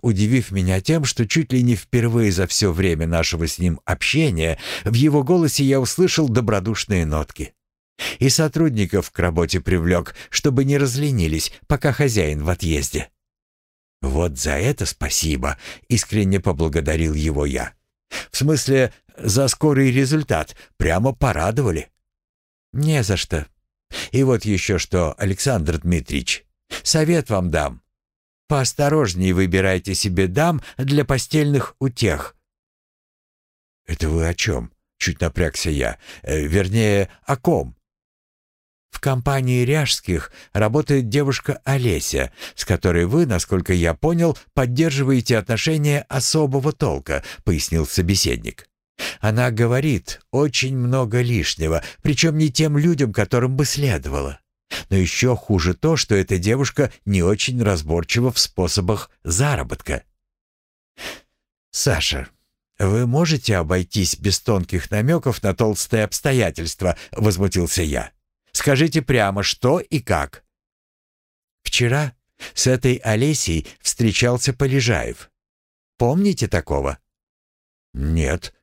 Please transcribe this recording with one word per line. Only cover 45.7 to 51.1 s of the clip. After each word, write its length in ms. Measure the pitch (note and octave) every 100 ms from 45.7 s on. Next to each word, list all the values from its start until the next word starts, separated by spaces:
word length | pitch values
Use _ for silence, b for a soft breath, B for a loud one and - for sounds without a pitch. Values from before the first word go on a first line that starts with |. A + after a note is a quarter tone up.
| D#3+ D3 C#3+ -
особого 640 | C3 - D#3 C#3+ C#3 C#3+
толка, 500 | - B2+ C#2 C2+ C2+ B B -
пояснил 420 | D#2+ - E2 D2+
собеседник. 800 | - F2 G2 - A#1 G#1+ - - _ _ - B B
Она 320 | G#2+ A2 B2
говорит 680 | A2+ A#2 B2+ D#3 G#2 - - -
очень 460 | C3 D3 - C3 C3
много 440 | B2 C3 A#2